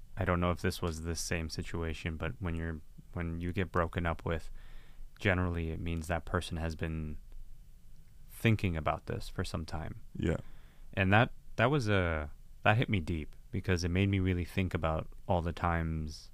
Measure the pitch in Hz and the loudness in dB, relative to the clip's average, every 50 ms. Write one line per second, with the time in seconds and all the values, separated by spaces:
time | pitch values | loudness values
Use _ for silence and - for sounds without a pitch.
0 | - - - - 92 90 87 87 87 87 85 - - 92 - - - 87 78 80 | -14 -10 -4 -2 2 2 4 4 4 4 2 2 0 0 0 0 -2 -2 -2 -2
1 | 80 85 82 - - - 92 82 80 80 - - 85 - - 85 82 80 78 - | -4 -4 -4 -4 -2 -2 -2 -2 -2 -4 -4 -6 -6 -4 -4 -4 -2 -4 -4 -4
2 | - 87 80 78 80 82 - - 90 85 82 82 82 82 80 78 - - - - | -4 -4 -4 -2 -4 -4 -4 -4 -4 -2 -2 -2 -2 -4 -4 -6 -10 -12 -16 -16
3 | - - - 90 85 82 82 85 87 90 87 101 90 - - 90 85 82 - 90 | -16 -10 -6 -4 -4 -4 -4 -2 -4 -2 0 0 -2 2 2 2 2 2 0 0
4 | 85 82 80 - - 90 85 80 - - - - - - - - - - - - | 0 0 0 0 -2 -2 -2 -2 -2 -6 -8 -10 -10 -12 -12 -12 -12 -12 -12 -12
5 | - - - - - 104 90 90 90 87 85 85 82 80 80 101 85 85 82 82 | -12 -12 -8 0 2 4 4 4 4 2 0 0 -2 -2 -4 -4 -2 -2 -2 -2
6 | 80 85 87 80 - - - 87 - - 90 82 82 82 78 - 85 80 80 80 | 0 0 -2 -2 0 0 0 0 0 0 -2 -2 -2 -2 -2 -2 -2 -2 -2 -2
7 | 78 76 73 - - - - - - - - - - - - - - - - - | -4 -4 -6 -8 -10 -10 -10 -10 -10 -10 -12 -14 -14 -16 -18 -18 -16 -16 -16 -16
8 | - - - - - - - - - 117 110 - - 92 82 78 76 78 78 - | -16 -16 -16 -16 -16 -16 -6 2 4 6 6 6 4 2 0 2 0 0 0 0
9 | - - 80 - - - - - 92 - - 87 78 - - 80 80 - - - | -2 -4 -4 -4 -4 -4 -4 -4 -2 -2 -2 -4 -4 -4 -4 -4 -4 -6 -8 -10
10 | - - - - 82 85 82 - - - - - - - - - - - - 98 | -10 -8 -4 0 2 2 2 2 -2 -8 -10 -12 -14 -16 -16 -16 -14 -4 0 2
11 | 95 95 101 110 127 - - - - - - - 113 127 151 147 110 107 101 95 | 4 6 8 8 6 4 0 -8 -12 -6 2 4 4 4 4 4 4 4 4 4
12 | 90 85 80 78 73 73 - - - - - - - 104 107 117 - - 107 92 | 4 4 2 0 -2 -4 -8 -14 -16 -18 -16 2 4 6 6 6 4 4 2 2
13 | 78 85 85 78 78 - - - - - - 95 - 95 92 85 87 87 87 92 | 2 0 -2 -2 -2 -6 -10 -14 -10 -6 -4 -2 2 2 2 4 4 2 4 4
14 | 101 101 101 95 92 92 90 87 90 - - 98 92 85 - 85 85 80 80 80 | 6 6 4 4 4 4 2 2 0 0 0 0 0 2 2 2 2 2 2 0
15 | - - - - - - 95 87 80 85 82 - - 85 85 82 82 80 80 78 | -2 -6 -10 -8 0 2 2 2 2 0 0 0 2 2 2 2 2 0 0 -2
16 | 78 76 76 - - - | -2 -4 -6 -10 -14 -16